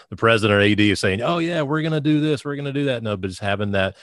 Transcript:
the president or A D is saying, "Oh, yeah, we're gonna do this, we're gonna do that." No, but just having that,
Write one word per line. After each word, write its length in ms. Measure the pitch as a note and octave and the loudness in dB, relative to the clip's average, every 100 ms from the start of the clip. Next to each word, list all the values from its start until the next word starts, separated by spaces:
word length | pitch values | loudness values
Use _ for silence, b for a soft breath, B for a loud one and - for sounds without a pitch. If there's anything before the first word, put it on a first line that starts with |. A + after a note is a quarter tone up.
| B | B
the 60 | - | 0
president 420 | A2+ A2+ G#2+ G2+ | 2 4 4 4
or 40 | |
A 120 | G#2 | 4
D 160 | G#2 G#2 | 4 2
is 100 | F#2+ | 2
saying, 220 | G#2 F#2+ | 0 -2
"Oh, 160 | B2+ F3 | -2 -2
yeah, 240 | E3 E3+ | -2 -2
we're 220 | C#3 D#3 | -2 -2
gonna 180 | D#3+ D#3 | -2 -2
do 180 | D3 D3+ | 0 0
this, 240 | D#3 C#3+ | 0 -2
we're 120 | D3 C#3+ | -4 -8
gonna 180 | C#3+ | -6
do 120 | C#3 C#3 | -4 -2
that." 180 | B2 | -2
No, 120 | A2 G2+ | -4 -4
but 120 | F#2+ | -6
just 140 | F2+ | -6
having 280 | G2+ G2+ G#2 | -4 -2 0
that, 240 | G2 F#2+ - | 0 0 -2